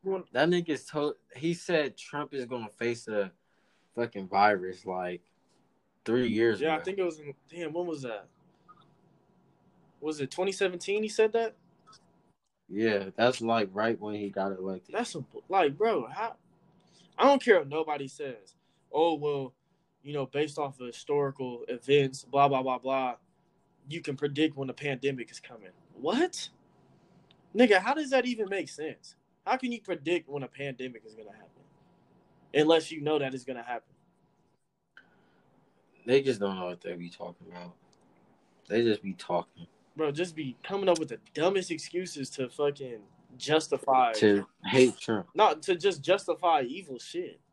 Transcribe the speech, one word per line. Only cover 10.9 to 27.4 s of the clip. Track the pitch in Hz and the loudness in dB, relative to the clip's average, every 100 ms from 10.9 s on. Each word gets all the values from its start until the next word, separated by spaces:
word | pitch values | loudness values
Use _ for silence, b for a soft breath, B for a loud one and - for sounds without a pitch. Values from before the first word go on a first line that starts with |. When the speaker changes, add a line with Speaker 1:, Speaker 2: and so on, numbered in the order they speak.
| 208 | -2
Speaker 1:
he | 214 | -2
said | 214 220 | 2 2
that? | 226 226 - _ _ _ - _ _ _ _ _ _ _ | 4 -2 -6 _ _ _ -20 _ _ _ _ _ _ _
Speaker 2:
Yeah, | 98 113 104 95 92 | 0 2 2 -2 2
that's, | 117 127 | 2 2
like, | 113 117 101 | 0 0 0
right | 95 113 101 | 0 0 -2
when | 107 | -4
he | 104 101 | -6 -6
got | 98 98 | -4 -4
elected. | 95 95 92 - | -4 -6 -8 -8
Speaker 1:
That's | 208 233 | -8 -6
some, | 160 139 - _ | -8 -12 -16 _
like, | 190 156 139 | 2 2 2
bro, | 220 185 117 | 0 0 -4
how, | 156 226 - _ _ _ _ _ b b - | -8 -8 -10 _ _ _ _ _ b b 4
I | |
don't | 247 277 | 6 6
care | 247 190 | 6 6
what | 139 | 6
nobody | 151 156 147 139 | -4 -2 -4 -6
says. | - 143 113 95 _ _ _ _ | -8 -10 -10 -18 _ _ _ _
"Oh, | 147 165 | 2 2
well, | 151 147 143 131 _ _ _ _ _ | 2 -2 -2 -4 _ _ _ _ _
you | 143 | -8
know, | 147 | -6
based | 131 143 151 147 | -4 -2 -2 -2
off | 143 127 | -6 -6
of | 123 | -14
historical | - - 147 143 135 127 120 - | -12 -2 0 0 -4 -10 -8 -8
events, | 123 - 143 135 131 | -10 4 4 4 -2
blah, | - 139 139 | -2 4 6
blah, | 135 | 4
blah, | 131 127 | 0 -2
blah, | 127 135 127 120 _ _ _ _ _ _ 139 | -2 -2 -2 -6 _ _ _ _ _ _ -12
you | 165 | -10
can | - 135 | -6 -4
predict | 147 143 156 139 | -4 0 0 -2
when | 135 | -10
a | |
pandemic | 127 147 131 139 135 113 | -6 -6 -4 -4 -4 -10
is | - | -14
coming." | - 117 95 _ _ | -20 -20 -20 _ _
What? | 95 135 226 359 - - _ _ _ _ _ _ _ _ _ | -8 -2 0 0 -2 -14 _ _ _ _ _ _ _ _ _